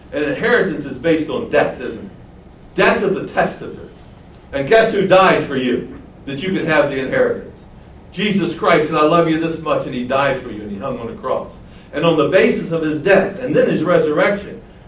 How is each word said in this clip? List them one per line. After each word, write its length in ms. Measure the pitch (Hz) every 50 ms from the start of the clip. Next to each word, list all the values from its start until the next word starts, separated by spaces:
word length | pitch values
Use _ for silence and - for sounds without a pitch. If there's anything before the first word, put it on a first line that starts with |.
| - - -
An 100 | 147 147
inheritance 600 | 143 - - 214 240 247 - - - 151 - -
is 120 | 135 -
based 320 | - - 165 160 160 - -
on 200 | - - - -
death, 320 | - - - - - -
isn't 240 | 123 110 - 98 95
it? 60 | - - - - - - - - - - - - - -
Death 280 | - 202 226 - 196 202
of 120 | - 190
the 120 | - -
testator. 640 | - - 196 190 196 - - 156 - - - - - - - - - - - - - - - - - -
And 140 | 139 139
guess 260 | - 220 226 220 - -
who 140 | 196 185
died 360 | - 180 185 190 170 151 143 -
for 140 | - 139
you, 360 | 127 127 123 117 - - - - - - - - - -
that 160 | 139 135 139
you 120 | 185 185 156
could 120 | 156 151
have 240 | 160 156 147 135 135
the 100 | 135 131
inheritance? 440 | 127 - 135 131 123 117 - - - - - - - - - - - - - - - - -
Jesus 420 | 175 208 196 180 196 165 - -
Christ 320 | - 214 185 170 156 156
said, 80 | 156 160
"I 80 | 151 151
love 240 | 156 170 170 165 160
you 100 | 160 156
this 200 | 165 160 - -
much," 260 | - 151 139 - -
and 80 | 143 127
he 140 | 123 123
died 320 | 123 135 139 139 135 127 127
for 80 | 123 120
you, 120 | 104 104
and 100 | 104 104
he 60 | 101
hung 200 | 98 - 131 123
on 100 | 120 117
the 140 | 110 101 98
cross. 300 | - 131 117 - - - - - - - - - - - -
And 120 | 143 165
on 120 | 170 156
the 120 | 151 151 151
basis 420 | 175 196 226 247 - - 170 160
of 100 | 165 160
his 200 | 160 151 147 139
death 380 | - 196 196 196 - - - -
and 160 | - - -
then 140 | - - -
his 140 | 165 160 156
resurrection, 800 | 180 175 165 156 151 151 170 196 202 202 - - - - - - - - - -